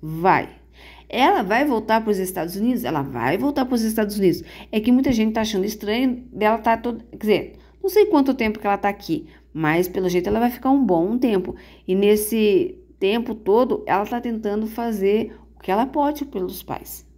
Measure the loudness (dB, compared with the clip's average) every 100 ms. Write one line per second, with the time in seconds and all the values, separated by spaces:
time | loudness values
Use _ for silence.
0 | -8 -2 4 4 2 -12 -20 -20 -20 -20
1 | -10 2 4 4 2 0 2 -2 2 0
2 | 2 -2 -2 -4 -6 -2 -2 -2 -2 -4
3 | -4 -2 -2 0 0 -2 -2 0 0 0
4 | -2 2 2 2 -4 -18 -6 -2 2 4
5 | 4 2 0 0 -2 -2 -4 -6 -4 0
6 | 0 -2 -10 0 0 2 0 0 -2 -8
7 | -12 -8 0 0 0 -16 -20 _ 0 4
8 | 4 4 2 0 -2 -2 -2 0 0 -4
9 | -6 -6 -6 -20 _ -4 0 0 0 0
10 | 0 0 0 0 0 -2 2 2 4 2
11 | 2 0 2 0 -2 -10 -16 -20 -2 2
12 | 4 4 2 2 4 4 2 -6 -20 -4
13 | -2 0 -2 -8 0 2 2 -2 -2 -2
14 | -2 -6 -6 -6 -4 -4 -4 -6 -6 -2
15 | 0 0 -2 -10 -20 -18 -2 0 0 0
16 | -2 -2 -8 -6 -8 -8 -10 -12 -12 -18
17 | -20